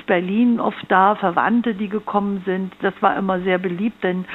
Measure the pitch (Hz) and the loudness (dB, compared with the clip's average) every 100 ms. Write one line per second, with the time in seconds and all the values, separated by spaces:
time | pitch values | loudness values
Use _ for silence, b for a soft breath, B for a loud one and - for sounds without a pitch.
0 | - 180 180 208 240 233 214 - - 190 | -2 0 0 2 2 2 -2 -4 0 4
1 | 196 214 185 170 127 240 233 196 208 214 | 4 4 0 0 2 2 0 -4 -4 -6
2 | - 208 202 196 185 185 190 - 196 - | -4 -2 -2 -4 -4 -4 -4 -4 -4 0
3 | 196 - 190 185 185 180 185 175 220 - | 0 2 0 0 0 0 -2 -2 -4 -2
4 | 185 180 180 | -2 -2 -6